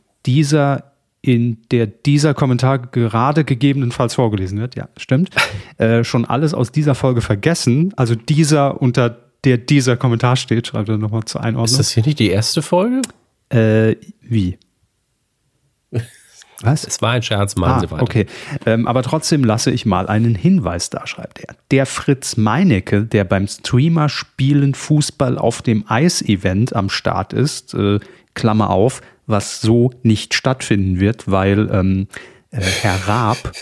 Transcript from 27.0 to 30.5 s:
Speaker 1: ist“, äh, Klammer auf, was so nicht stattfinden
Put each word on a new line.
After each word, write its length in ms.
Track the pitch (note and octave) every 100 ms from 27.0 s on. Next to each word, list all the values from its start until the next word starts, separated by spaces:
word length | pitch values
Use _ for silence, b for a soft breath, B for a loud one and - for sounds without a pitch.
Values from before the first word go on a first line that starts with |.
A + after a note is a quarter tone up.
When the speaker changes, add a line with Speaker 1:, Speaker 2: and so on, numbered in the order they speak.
| F#2 F2+ F#2+
Speaker 1:
ist“, 420 | G#2 C#3+ - - -
äh, 240 | G2+ G2+ B B B
Klammer 380 | - A#2 A2 G2
auf, 300 | F#2 A#2+ - B B -
was 340 | G#2 - -
so 300 | A2+ A#2 B2+ -
nicht 320 | A#2 G#2+ -
stattfinden 640 | - C3